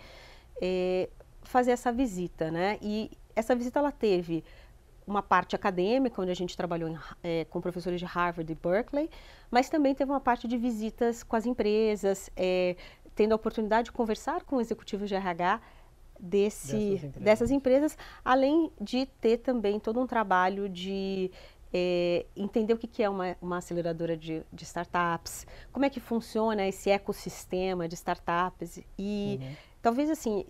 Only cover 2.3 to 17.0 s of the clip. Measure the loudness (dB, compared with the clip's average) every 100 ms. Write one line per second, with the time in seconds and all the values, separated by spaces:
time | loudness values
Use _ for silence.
2.3 | -2 -2 0 0 0 -2 -4 -4 -10 -10
3.3 | -4 2 2 2 2 0 2 2 2 2
4.3 | -4 -6 -18 -20 -20 -20 -18 -4 -2 4
5.3 | 4 4 0 0 0 2 2 0 0 -4
6.3 | -2 -4 -4 -4 -2 -4 -6 -12 -10 -4
7.3 | -2 -2 -4 -4 -6 -4 -4 -4 -2 -2
8.3 | -2 -6 -4 0 0 0 -2 -4 -6 -20
9.3 | -20 -2 0 2 2 2 2 0 0 0
10.3 | 0 0 -2 0 -2 -4 0 0 -2 -2
11.3 | -2 0 0 2 2 2 2 0 0 -4
12.3 | -2 0 2 2 -2 -8 -20 -8 2 4
13.3 | 4 0 -2 2 2 2 -2 -2 -2 -2
14.3 | -4 -2 -2 0 -4 -6 -6 -2 -2 -2
15.3 | 0 0 0 -4 -20 -20 -20 -20 -16 0
16.3 | 2 2 0 -4 -2 0 0